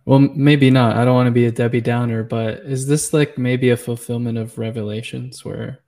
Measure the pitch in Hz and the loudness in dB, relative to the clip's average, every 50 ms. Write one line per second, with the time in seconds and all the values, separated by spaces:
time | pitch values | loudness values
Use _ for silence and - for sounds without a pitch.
0 | _ - 131 135 139 135 - 147 139 147 151 143 139 131 131 131 123 113 104 110 | _ 2 4 4 4 4 2 2 4 4 4 6 6 4 6 4 4 2 2 2
1 | 120 127 127 127 127 123 120 120 120 117 113 - 120 117 123 120 113 120 117 120 | 2 4 4 4 2 2 2 2 2 2 0 0 -2 0 0 -2 -2 -2 -2 -2
2 | 120 117 113 113 110 113 123 113 113 110 110 - - 139 135 127 135 139 147 151 | -2 -2 -2 -4 -4 -4 -4 -4 -4 -4 -6 -8 -8 -8 -6 -6 -2 0 0 0
3 | - - - 151 147 143 - - 127 123 127 127 131 123 120 117 - - 120 113 | 0 0 0 0 0 0 -2 -4 -2 -2 0 2 2 2 2 2 0 -6 -8 -8
4 | - - 120 120 120 117 113 113 110 113 - - 117 110 113 117 104 104 104 110 | -6 -8 -6 -4 -4 -4 -4 -4 -6 -8 -8 -8 -8 -6 -6 -6 -6 -6 -6 -8
5 | 117 - - 127 123 127 - - - - - 110 113 - 135 - _ | -8 -10 -10 -10 -12 -12 -14 -14 -12 -12 -10 -10 -10 -12 -12 -16 _